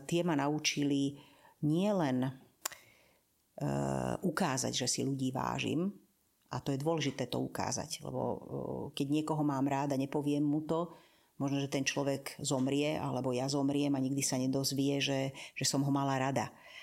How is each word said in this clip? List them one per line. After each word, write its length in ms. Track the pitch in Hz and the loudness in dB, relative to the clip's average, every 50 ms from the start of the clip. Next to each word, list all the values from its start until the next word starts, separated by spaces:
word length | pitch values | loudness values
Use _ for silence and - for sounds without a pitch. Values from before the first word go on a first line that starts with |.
| 139 | -2
tie 160 | - 170 170 | 0 0 2
ma 160 | 170 175 156 139 | 2 2 2 2
naučili 800 | 139 143 151 151 151 - - 143 143 139 143 139 139 139 139 - - - - - - - - _ | 2 2 0 0 0 0 0 2 2 2 2 2 2 0 -2 -6 -14 -20 -20 -20 -20 -20 -6 _
nielen, 640 | 151 147 156 175 196 214 208 185 156 135 127 127 127 | 2 2 4 4 4 4 4 2 2 2 2 2 0
e, 80 | 135 131 - - - _ _ - - - - - - - - - _ _ _ _ _ _ _ _ _ _ - 143 143 139 143 139 135 135 131 127 127 117 - | 0 -2 -6 -14 -20 _ _ -10 -10 -10 -10 -16 -20 -20 -20 -20 _ _ _ _ _ _ _ _ _ _ -4 -2 -2 0 0 0 0 0 0 0 -2 -2 -2
ukázať, 500 | - 175 151 - 190 147 131 131 131 117 | -2 -4 -2 0 0 0 0 0 0 -2
že 140 | 123 - 127 | -2 0 0
si 140 | - - - | 0 0 0
ľudí 320 | 123 135 139 131 131 127 131 | 0 -2 0 0 -2 -2 0
vážim, 560 | 127 127 - 123 135 127 110 113 156 180 202 - - - _ _ _ _ _ _ _ _ _ | 0 0 0 0 0 -2 0 0 0 0 -2 -4 -8 -16 _ _ _ _ _ _ _ _ _
a 160 | 131 127 - | -8 -4 -2
to 80 | 147 | -2
je 80 | 139 135 | -2 0
dôležité 480 | 143 160 170 151 139 139 - - 127 - | 0 0 0 2 0 -2 -2 -2 -4 -4
to 160 | 127 123 131 | -2 -4 -4
ukázať, 560 | 131 - - 95 - - 113 - - - - | -4 -4 -4 -2 -2 -2 -4 -6 -6 -8 -8
lebo, 200 | 143 139 127 127 | -8 -6 -4 -4
e, 160 | 123 120 92 - - - 135 139 123 127 131 127 110 143 - | -2 -2 -4 -6 -8 -8 -8 -6 -6 -6 -6 -6 -6 -8 -4
keď 100 | - 143 139 147 156 | -4 -2 0 0 0
niekoho 220 | 151 151 151 151 147 | 0 0 0 0 0
mám 240 | 147 139 131 135 139 | 0 2 0 0 0
rád 240 | 139 139 147 143 | 0 0 0 0
a 80 | 139 131 | 0 0
nepoviem 400 | 135 139 - 151 143 143 143 147 | 0 0 -2 0 0 2 2 2
mu 240 | 151 147 143 156 156 | 2 2 2 0 0
to, 320 | 156 165 165 175 170 - - - - - _ _ _ _ | 0 0 0 0 -4 -6 -16 -20 -20 -20 _ _ _ _
možno, 240 | - 139 139 139 139 | -4 -2 0 0 0
že 80 | 139 131 | 0 0
ten 160 | 151 139 135 | 0 0 0
človek 560 | - - 143 139 139 139 135 139 - - - | 0 0 0 0 0 0 -2 -4 -8 -10 -6
zomrie, 560 | 147 135 143 127 131 135 139 143 147 151 156 | -2 0 2 2 2 2 2 2 2 2 0
alebo 400 | - 135 139 131 123 127 131 123 | 0 -2 -2 -2 0 0 0 0
ja 100 | 123 131 | 0 0
zomriem 460 | 139 143 143 139 139 143 143 143 143 | 0 0 2 2 2 2 2 2 2
a 100 | 139 135 | 2 2
nikdy 220 | 131 131 139 139 135 | 0 0 0 0 0
sa 160 | - 139 127 | 0 0 2
nedozvie, 580 | 127 131 135 135 135 - 135 135 135 143 139 139 | 2 2 2 2 0 0 0 2 2 2 2 2
že, 380 | 131 139 135 135 135 135 135 - - - | 2 0 2 0 0 -2 -4 -8 -14 -12
že 120 | - - 139 - | -6 -2 0 2
som 160 | - 135 139 | 2 2 2
ho 80 | 143 | 2
mala 240 | 139 139 139 139 135 | 2 2 2 2 2
rada. 340 | 131 131 139 131 123 110 - - - - - - - | 2 2 2 2 0 -2 -2 -6 -14 -20 -18 -18 -16